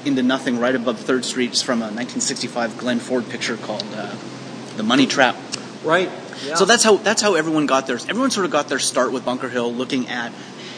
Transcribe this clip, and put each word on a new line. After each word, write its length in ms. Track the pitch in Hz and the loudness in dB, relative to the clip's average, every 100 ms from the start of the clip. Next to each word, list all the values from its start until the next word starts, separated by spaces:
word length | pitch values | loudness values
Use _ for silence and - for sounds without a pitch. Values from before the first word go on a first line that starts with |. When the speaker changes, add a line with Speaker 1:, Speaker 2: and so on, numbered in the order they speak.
| 147 | 0
Speaker 1:
into 160 | 131 | 2
nothing 360 | 123 131 135 120 | 4 2 0 0
right 140 | 120 | 2
above 280 | 131 120 110 | 2 0 -2
Third 240 | - 127 120 | 0 0 0
Street. 260 | 131 123 | -2 0
It's 100 | - | 0
from 200 | - 117 | 0 0
a 100 | 110 | -2
nineteen 300 | 107 123 127 | -4 -6 -4
sixty-five 560 | - 131 117 120 117 117 | -4 -4 -4 -2 -4 -2
Glenn 220 | 120 120 | -2 -2
Ford 280 | - 127 107 | 0 -2 -2
picture 300 | 117 - 113 | -4 -4 -6
called, 280 | - 104 104 | -4 -6 -6
uh, 220 | 104 85 - - - - - - - | -8 -8 -10 -12 -12 -12 -12 -10 -4
The 60 | |
Money 220 | 110 131 127 | 2 4 6
Trap. 300 | - 127 - - - - - | 6 4 2 -6 -10 -10 -8
Speaker 2:
Right. 260 | 156 170 175 - - - 139 | 0 2 2 -4 -12 -12 -4
Yeah. 100 | 165 | 4
Speaker 1:
So 80 | |
that's 220 | 190 233 220 | 6 6 6
how, 100 | 196 | 6
that's 260 | 196 - | 4 2
how 140 | 208 170 | 4 2
everyone 300 | 160 156 139 | 2 2 4
got 200 | 135 131 | 2 2
theirs. 220 | 120 - | -2 -2
Everyone 240 | 208 269 | 0 0
sort 140 | 214 180 | 2 0
of 60 | |
got 180 | 147 143 | 0 0
their 100 | 135 | 0
start 320 | - 131 123 | 0 2 2
with 140 | 127 120 | 0 -2
Bunker 240 | 123 127 | -4 -2
Hill, 240 | 123 120 | -2 -2
looking 340 | 120 127 135 120 | -2 -2 -2 -2
at, 240 | 120 117 - - - - | -4 -8 -10 -14 -14 -14